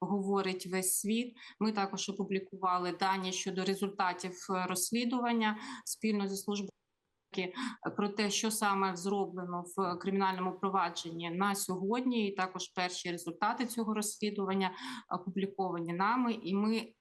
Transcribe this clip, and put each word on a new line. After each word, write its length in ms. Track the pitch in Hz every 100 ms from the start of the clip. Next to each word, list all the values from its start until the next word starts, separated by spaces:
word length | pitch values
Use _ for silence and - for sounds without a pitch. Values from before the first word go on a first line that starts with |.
говорить 680 | 180 202 190 196 190 185 185
весь 320 | 185 185 -
світ. 360 | 202 226 247 - - -
Ми 120 | 220
також 360 | 214 196 196 -
опублікували 840 | 196 190 190 190 185 190 180 175
дані 400 | 170 190 190 185
щодо 320 | 185 196 180
результатів, 840 | 185 196 196 196 185 175 190 185 -
е, 160 | 185 180
розслідування 920 | 180 - 233 240 247 240 233 214 214 - -
спільно 440 | - - 220 208 196
зі 80 | 196
службою, 340 | - 202 196 - _ _ _ _ _ - 180 247 240 - - -
про 120 | 202
те, 220 | 202 208
що 200 | 202 220
саме 460 | 214 208 196 190 175
зроблено 680 | 190 202 180 180 180 175 175 -
в 200 | 185 175
кримінальному 560 | 196 196 190 185 180
провадженні 760 | 180 196 185 170 175 165 165 170
на 240 | 175 202
сьогодні. 720 | 196 - 180 190 240 254 240 202
І 60 |
також 340 | 196 190 185 -
перші 420 | - 180 180 180
результати 560 | 170 170 165 214 240 240
цього 280 | - 220
розслідування 760 | 214 208 - 208 202 190 196 185 185 262 240 -
опубліковані 840 | 180 185 185 196 - 185 170 170
нами. 400 | 170 202 247 240
І 220 | 220 170
ми 340 | 196 214 226 - -